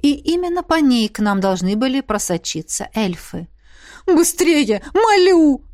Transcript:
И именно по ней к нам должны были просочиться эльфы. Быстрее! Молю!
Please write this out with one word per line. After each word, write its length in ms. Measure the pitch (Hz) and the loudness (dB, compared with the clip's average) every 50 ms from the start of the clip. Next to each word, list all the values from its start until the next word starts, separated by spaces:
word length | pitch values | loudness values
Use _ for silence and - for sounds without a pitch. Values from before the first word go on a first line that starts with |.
И 140 | - 285 285 | 2 0 -2
именно 480 | 285 - - 330 349 359 349 349 359 | 0 -2 -4 -2 -2 -2 -2 -4 -4
по 180 | 349 - 330 330 | -2 -2 0 2
ней 280 | 302 269 247 240 220 208 | 2 2 2 2 0 -2
к 100 | - - | -4 -2
нам 200 | 208 208 202 196 | -2 -2 0 0
должны 360 | 185 196 190 180 170 185 202 | 0 0 -2 0 -2 -4 -2
были 240 | 214 254 262 254 277 | -2 -2 -2 -2 -4
просочиться 880 | 262 - 214 202 - - 180 170 _ - - 156 156 - - - - - _ | -4 -4 -6 -6 -4 -4 -6 -6 _ -8 -10 -10 -10 -10 -10 -10 -10 -8 _
эльфы. 540 | 220 220 185 175 165 - - - 170 170 - _ _ _ _ - - - - - - _ | -4 -4 -4 -4 -8 -12 -14 -14 -14 -14 -14 _ _ _ _ -20 -20 -20 -20 -20 -10 _
Быстрее! 760 | - 359 311 339 - - - 359 320 330 294 285 202 214 196 - 294 | 2 2 2 2 0 0 -2 0 2 2 2 2 0 -2 -4 -4 -4
Молю! 720 | - 381 440 453 415 403 359 381 370 339 320 294 269 - - - | -2 0 2 4 4 4 4 4 4 6 4 4 2 0 -4 -18